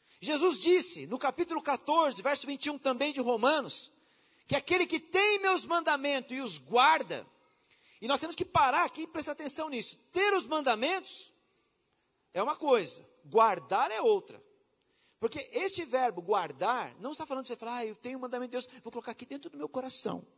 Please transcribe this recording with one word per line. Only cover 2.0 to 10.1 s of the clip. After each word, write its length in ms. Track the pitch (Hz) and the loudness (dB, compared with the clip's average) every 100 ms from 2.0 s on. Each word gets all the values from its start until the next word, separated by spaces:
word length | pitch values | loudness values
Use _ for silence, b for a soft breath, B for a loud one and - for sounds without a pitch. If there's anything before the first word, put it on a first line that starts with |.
| 302 190 | 2 0
verso 260 | 240 285 254 | -2 -2 -4
vinte 180 | 277 294 | -4 -4
e 40 | |
um, 60 | 294 | -4
também 340 | 269 247 294 | -4 0 -2
de 80 | 277 | -2
Romanos, 720 | 240 226 202 240 208 - - _ b b b b b | -2 2 2 0 -2 -8 -10 _ b b b b b
que 80 | 269 | -4
aquele 300 | - 359 349 | 0 0 0
que 140 | 320 | -2
tem 400 | - 370 415 403 | -2 2 2 2
meus 260 | 392 359 254 | 2 0 0
mandamentos 680 | 349 320 285 285 277 254 262 | -2 0 0 0 -4 -4 -8
e 60 | |
os 160 | 247 151 | -6 -8
guarda, 680 | - 233 285 320 185 139 - _ _ _ b b b b | 0 4 6 4 0 -8 -10 _ _ _ b b b b
e 60 | 226 | -4
nós 120 | 277 | -2
temos 160 | 320 - | -2 -8
que 100 | 370 | 0
parar 400 | 330 269 294 349 | 10 10 10 4
aqui 180 | - | 0
e 40 | 330 | -6
prestar 260 | 330 294 | -6 -6
atenção 360 | 285 294 - 311 | -6 -6 -4 -4
nisso. 280 | 247 - - _ | -2 -4 -8 _